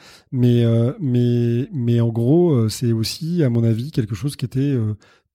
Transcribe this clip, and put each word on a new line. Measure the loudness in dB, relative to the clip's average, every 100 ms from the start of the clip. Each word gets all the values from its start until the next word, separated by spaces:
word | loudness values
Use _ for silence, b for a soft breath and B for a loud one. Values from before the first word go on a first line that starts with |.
| B B B
Mais, | 0 2 4 4
euh, | 2 0 -2
mais, | -2 0 2 2 0 -2 -4
mais | -4 0 0
en | 0
gros, | 0 2 2 4
euh, | 2 0
c'est | -2 -2
aussi, | 0 -2 -6 -4 0
à | 0
mon | 2
avis, | 0 0 -4
quelque | -4 -4 -6
chose | -8 -8
qui | -6
était, | -4
euh, | -2 -2 -4 -6 b b b